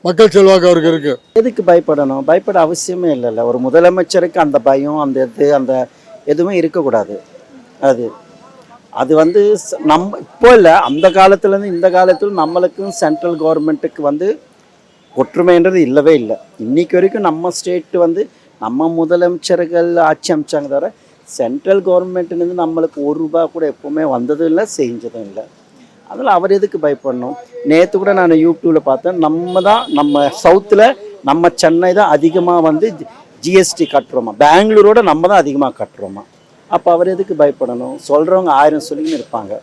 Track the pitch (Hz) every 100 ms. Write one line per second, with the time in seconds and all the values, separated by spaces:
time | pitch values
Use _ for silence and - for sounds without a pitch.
0 | 175 180 214 180 190 190 180 165 160 165
1 | 143 - _ 226 233 220 180 175 165 147
2 | 135 135 139 175 202 190 160 170 - 180
3 | 175 135 120 110 120 123 127 156 175 185
4 | 170 185 170 180 151 139 131 139 143 151
5 | 143 131 127 113 143 143 127 131 123 _
6 | - - - 151 175 185 160 175 139 113
7 | 95 104 - - _ - _ _ 135 123
8 | 117 - _ - - - _ - _ -
9 | 131 156 160 202 208 208 - 180 151 156
10 | 190 - 170 - 233 240 170 180 170 147
11 | 185 185 190 196 202 196 202 170 185 180
12 | 185 180 208 190 156 175 185 - 196 190
13 | 160 160 175 165 156 160 156 151 156 -
14 | 143 147 190 311 _ _ _ _ _ _
15 | _ - 127 165 180 175 175 185 135 143
16 | 147 151 110 107 - - 113 143 170 180
17 | 190 214 190 160 180 170 185 180 - 180
18 | 170 170 - _ _ _ 110 127 165 165
19 | 160 175 175 175 - 180 170 170 170 170
20 | 160 156 - 156 147 151 143 139 180 _
21 | _ _ _ - 120 139 190 196 185 180
22 | 185 180 170 175 175 180 160 165 160 151
23 | 143 151 156 165 160 170 156 135 143 151
24 | 151 123 123 151 165 165 214 - 127 117
25 | 117 113 98 101 113 _ _ _ _ _
26 | _ 202 262 180 185 196 196 165 151 135
27 | 139 123 123 147 - - 143 156 185 190
28 | 196 190 175 160 165 165 170 156 143 131
29 | 175 180 156 165 175 185 185 220 262 143
30 | 147 143 143 139 - 190 208 202 226 269
31 | - - 135 156 170 - 165 165 180 180
32 | 196 151 160 180 175 175 160 156 220 160
33 | - - - _ 156 190 175 - 156 143
34 | - 127 117 104 147 170 214 214 202 220
35 | 196 151 180 202 143 139 135 - 107 -
36 | 98 98 - _ _ _ _ 175 175 170
37 | 175 185 196 160 143 135 123 120 127 135
38 | - 147 165 185 180 139 151 151 - 147
39 | 160 302 - 113 98 107